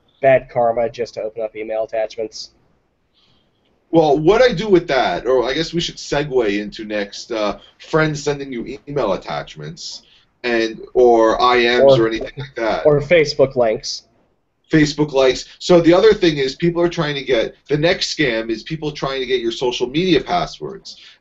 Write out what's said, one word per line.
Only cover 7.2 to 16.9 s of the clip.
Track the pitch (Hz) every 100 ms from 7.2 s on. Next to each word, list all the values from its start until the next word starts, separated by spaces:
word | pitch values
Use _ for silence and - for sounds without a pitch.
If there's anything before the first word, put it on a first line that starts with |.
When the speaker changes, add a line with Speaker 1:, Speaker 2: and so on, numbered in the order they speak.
| -
Speaker 2:
uh, | 113 104 98 - _
friends | - 156 156 147
sending | 151 139 139
you | 120 104 135 -
email | 147 110
attachments | 87 101 73 71 78 76 85 - - _ _ _ _
and, | 123 117 113 110 -
or | 123 123 117 110 110
I | 123 123
Ms | 120 123 139 135
Speaker 1:
Or |
Speaker 2:
or | 113
anything | 113 - -
like | 135 -
that. | 113 90 151
Speaker 1:
or | 147
Facebook | 139 175 143 - 135 123
links. | 117 110 - - - _ _ _ _ _ _
Speaker 2:
Facebook | 160 147 147 147
likes. | 131 131 127 - -
So | - 175
the | 156
other | 175 220
thing | 208 175 147
is | 135 -
people | 170 170
are |
trying | 170